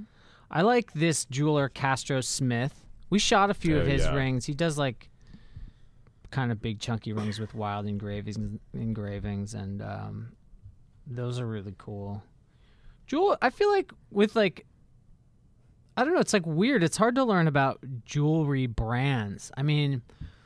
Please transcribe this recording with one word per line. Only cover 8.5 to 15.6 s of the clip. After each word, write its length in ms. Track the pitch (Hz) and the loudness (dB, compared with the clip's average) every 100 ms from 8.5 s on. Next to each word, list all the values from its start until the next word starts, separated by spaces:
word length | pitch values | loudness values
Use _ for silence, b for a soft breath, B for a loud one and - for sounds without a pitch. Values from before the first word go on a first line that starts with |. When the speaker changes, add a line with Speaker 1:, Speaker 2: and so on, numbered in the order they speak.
| 104 - | -8 -12
Speaker 1:
engravings, 800 | 127 113 110 104 101 104 101 101 | -8 -6 -4 -6 -6 -6 -6 -6
and, 280 | 107 98 101 | -8 -8 -8
um, 460 | 104 101 104 104 113 - - - - - - - - | -8 -10 -10 -10 -14 -18 -20 -20 -20 -20 -20 -20 -12
those 320 | 123 123 123 | -8 -6 -6
are 80 | 120 | -6
really 260 | 110 98 95 | -6 -8 -12
cool. 460 | - 104 101 104 - - _ b b b b b - | -12 -10 -10 -10 -14 -20 _ b b b b b -6
Jewel, 300 | 277 392 - | 0 2 2
I 80 | 262 | 0
feel 220 | - 415 | 2 2
like 200 | 403 - - - | 2 0 -10 -8
with, 240 | 202 208 233 | 0 2 4
like, 300 | 196 - - _ - - - - _ _ _ _ | 0 0 -14 _ -20 -20 -20 -20 _ _ _ _